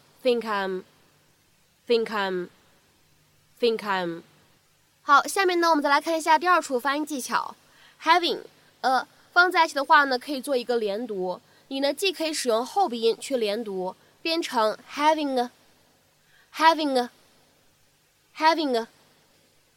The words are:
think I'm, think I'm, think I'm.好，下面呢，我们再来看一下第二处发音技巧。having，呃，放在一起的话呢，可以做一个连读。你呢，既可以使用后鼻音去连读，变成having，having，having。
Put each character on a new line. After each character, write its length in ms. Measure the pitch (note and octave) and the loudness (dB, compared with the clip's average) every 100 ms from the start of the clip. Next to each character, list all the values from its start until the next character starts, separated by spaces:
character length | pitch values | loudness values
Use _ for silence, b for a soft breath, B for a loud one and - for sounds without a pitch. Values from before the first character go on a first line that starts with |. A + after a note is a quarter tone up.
| _ _ | _ _
think 180 | B3+ A#3+ | -2 0
I'm, 420 | A3 G3+ F#3+ F#3 - _ _ _ _ _ _ _ _ _ - | -2 -4 -4 -6 -12 _ _ _ _ _ _ _ _ _ -2
think 180 | A#3 G#3+ | -2 0
I'm, 440 | G#3+ F#3+ F3+ F3+ _ _ _ _ _ _ _ _ _ _ - | -4 -4 -4 -8 _ _ _ _ _ _ _ _ _ _ -2
think 200 | A#3 A3 | 0 0
I'm. 420 | G#3+ F#3+ F3 E3+ - _ _ _ _ _ _ _ | -2 -4 -4 -8 -14 _ _ _ _ _ _ _
好， 220 | - C#4 | 2 4
下 200 | C#4+ G4+ | 4 0
面 160 | F#4 F4 | 2 2
呢， 120 | E4+ | 4
我 20 | |
们 100 | D4+ | 2
再 60 | D4 | 2
来 100 | D4 | 0
看 160 | D#4+ D#4+ | 0 -2
一 60 | |
下 160 | D#4+ D#4 | 2 2
第 100 | F4+ | 4
二 140 | F4 | 2
处 180 | D#4 B3 | 2 -4
发 160 | C#4 D4 | -2 -4
音 80 | |
技 160 | D4+ C#4+ | -6 -8
巧。 360 | A#3+ A3 - - b b b b | -6 -6 -6 -14 b b b b
having， 380 | D#4 F4 E4 D#3+ - _ b _ | 2 2 2 -4 -10 _ b _
呃， 260 | B3+ B3+ - b b | -2 0 -4 b b
放 200 | F4 F4+ | 2 4
在 140 | F4 D#4+ | 4 0
一 20 | |
起 60 | |
的 100 | C#4 C#4+ | 0 4
话 180 | D4+ | 4
呢， 160 | C#4 B3 | 4 0
可 120 | C#4 | -4
以 80 | C4+ | -8
做 140 | C#4 B3+ | -2 -2
一 80 | |
个 140 | A#3 A#3+ | -2 -2
连 300 | G#3+ G3+ A#3+ | -2 -4 -6
读。 340 | G3 F#3 F3 b b b | -6 -6 -6 b b b
你 100 | C4+ | -4
呢， 120 | C#4 | -2
既 180 | D4 G4 | 0 -2
可 140 | D#4 D#4+ | -2 -4
以 80 | |
使 160 | D4+ B3+ | -4 -2
用 160 | A3 B3 | -2 0
后 240 | G4+ F4+ | -2 -2
鼻 120 | A#3 | 0
音 160 | A3+ G#3+ | 0 0
去 180 | - B3+ | -4 -4
连 260 | G#3+ G#3 | -2 -4
读， 320 | G#3 F#3+ F#3 - b b | -6 -8 -8 -10 b b
变 200 | E4 E4 | -6 -4
成 360 | E4 B3+ C4 - - | -2 0 0 -2 -10
having，having，having。 4000 | C#4 D4+ D#4+ C#4+ B3+ B3 _ _ _ _ _ _ _ _ _ _ - D#4+ D#4+ D4 C4 B3 _ _ _ _ _ _ _ _ _ _ _ _ - D#4 E4 C#4+ A#3 A3+ _ _ _ _ _ _ _ _ | 0 2 2 0 -2 -4 _ _ _ _ _ _ _ _ _ _ 2 4 4 2 0 -2 _ _ _ _ _ _ _ _ _ _ _ _ 0 2 2 0 -2 -4 _ _ _ _ _ _ _ _